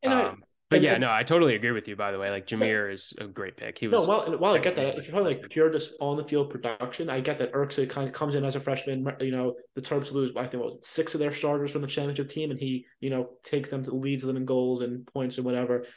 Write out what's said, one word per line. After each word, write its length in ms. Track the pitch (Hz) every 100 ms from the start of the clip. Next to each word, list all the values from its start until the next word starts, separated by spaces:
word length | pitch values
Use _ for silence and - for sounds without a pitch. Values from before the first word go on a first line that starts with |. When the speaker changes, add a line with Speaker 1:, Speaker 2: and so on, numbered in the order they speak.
Speaker 1:
And 100 | 262
I, 100 | 262
Speaker 2:
Um, 200 | 190 202 - _ -
but 60 | 165
Speaker 1:
and, 80 |
Speaker 2:
yeah, 80 | 165
Speaker 1:
and 80 | 117
Speaker 2:
no, 100 | 123
I 100 | 110
totally 320 | 131 170 156
agree 180 | 107 120
with 140 | 113 107
you, 100 | 101
by 160 | 101
the 60 | 98
way. 120 | 98
Like, 200 | 98 95
Speaker 1:
Yeah. 60 | 110
Speaker 2:
Jameer 340 | 110 107 101
is 220 | 98 - -
a 80 | 104
great 320 | 101 95 -
pick. 180 | 110 -
He 120 | 113
Speaker 1:
No, 100 | 226
Speaker 2:
was 100 | 170
Speaker 1:
while, 300 | 214 - 147
while 160 | 185
I 40 | 170
get 160 | 185 -
that, 200 | 135 143
if 100 | 147
you're 60 |
talking, 120 | 180
like, 100 | 180
Speaker 2:
fantastic. 160 | 135 -
Speaker 1:
pure 200 | 156 160
just 220 | 156 - -
on 160 | 143 147
the 80 |
field 240 | 147 147 143
production, 640 | 127 120 110 123 - 156
I 100 | 131
get 180 | 131 139
that 120 | 127
Erksa 380 | 135 143 143 131
kind 180 | 143 135
of 60 |
comes 220 | - 151 139
in 80 |
as 120 | 139 135
a 40 |
freshman. 460 | 135 135 - 135 135 131
You 120 | 131
know, 220 | 127 127 120 -
the 80 | -
Terps 300 | 131 143 139
lose, 200 | 139 131
I 100 | 127
think, 180 | 123 123
what 40 | 117
was 100 | -
it, 80 | -
six 260 | - 156
of 80 | 160
their 100 | 147
starters 420 | 143 147 147 143
from 100 | 147
the 60 | 139
championship 420 | - 143 143 135
team, 200 | 156 156
and 80 | 127
he, 280 | 135 127 - _
you 100 | 135
know, 180 | 131 123 -
takes 260 | - 143 143
them 140 | 139
to, 60 | 123
leads 320 | 131 139 135
them 160 | 131 131
in 80 | 131
goals 340 | 127 127 123
and 260 | 120 123 123
points 280 | 139 127 131
and 80 |
whatever. 400 | 127 123 123 123 -